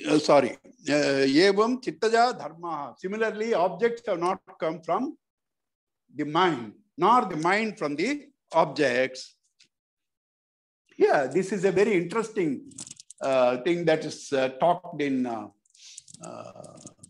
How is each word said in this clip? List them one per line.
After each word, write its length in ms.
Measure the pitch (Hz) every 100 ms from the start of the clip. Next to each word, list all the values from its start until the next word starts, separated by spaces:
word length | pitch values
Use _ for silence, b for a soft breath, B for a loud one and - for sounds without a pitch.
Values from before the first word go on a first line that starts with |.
| 151
uh, 100 | 151
sorry, 320 | 156 147 117 - - _ -
uh, 380 | 147 143 139 135
evam 560 | 143 196 196 226 254
chittaja 560 | - - 220 226 247 -
dharmaha. 580 | 147 165 170 151 135 -
Similarly, 520 | 185 214 220 208 226
objects 500 | 196 185 175 233 233 -
have 140 | 170
not 200 | 175 190 _ -
come 200 | 160 165
from 360 | 165 190 285 - _ _ _ _ _ _ _ _ _
the 100 | 135
mind, 500 | 147 160 185 135 107 - _ -
nor 280 | 190 247
the 120 | 202 156
mind 420 | 170 202 220 -
from 180 | 151 147
the 320 | 220 294 - _ _
objects. 840 | 160 165 143 135 123 127 - - _ _ _ _ _ _ _ _ _ _ _ _ _ _ _ _ -
Yeah, 300 | 415 165 131
this 260 | 156 190
is 120 | 208
a 80 | 190
very 220 | 180 226
interesting, 800 | 185 170 226 220 208 160 117 - - - - - -
uh, 380 | 135 131 123 123
thing 260 | 180 175 165
that 180 | 156
is, 280 | 156 - -
uh, 180 | 135 131 -
talked 400 | 170 175 - 147
in, 260 | 143 131 123
uh, 220 | 113 104 _ _ _ B B _ -
uh, 300 | 57 57 - - - - - _